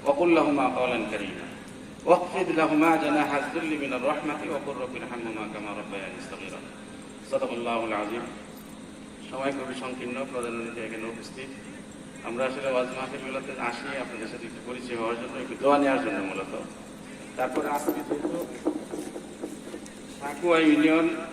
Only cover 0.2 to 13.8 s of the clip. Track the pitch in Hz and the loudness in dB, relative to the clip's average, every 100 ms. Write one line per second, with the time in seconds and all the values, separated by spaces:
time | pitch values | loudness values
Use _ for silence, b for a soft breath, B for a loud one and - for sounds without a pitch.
0.2 | 175 165 147 143 131 123 127 117 107 107 | 8 8 8 6 4 4 2 2 0 -2
1.2 | 98 87 - - - - - - - 175 | -4 -6 -10 -12 -12 -14 -14 -4 6 6
2.2 | 175 190 170 156 151 151 165 160 151 147 | 6 0 2 4 4 6 6 6 4 4
3.2 | 143 143 135 165 160 147 135 123 135 151 | 2 0 0 -2 -2 -2 -2 0 0 0
4.2 | 151 147 - 143 135 135 127 127 120 120 | -2 -4 -2 -2 -4 -4 -6 -6 -6 -6
5.2 | 113 110 104 104 104 104 101 98 95 90 | -6 -6 -6 -6 -6 -8 -6 -8 -8 -8
6.2 | - 95 95 - - - - - - - | -10 -10 -10 -10 -12 -14 -14 -14 -14 -14
7.2 | - 135 127 120 117 117 110 107 104 117 | -2 0 0 -2 0 0 0 0 0 -4
8.2 | 117 - - - - - - - - - | -6 -10 -14 -14 -14 -14 -14 -14 -14 -14
9.2 | - 131 135 139 127 123 127 123 120 123 | -10 -2 0 0 -4 -6 -6 -4 -4 -4
10.2 | 135 127 120 117 113 113 107 110 110 117 | -2 -2 -2 -4 -6 -6 -6 -6 -6 -8
11.2 | - - - - - - - - - - | -10 -10 -10 -12 -12 -12 -14 -14 -14 -10
12.2 | 110 117 131 131 135 127 123 127 131 139 | -6 0 0 0 2 2 2 -4 -6 -6
13.2 | 131 131 - - 120 117 | -6 -6 -6 -4 -4 -4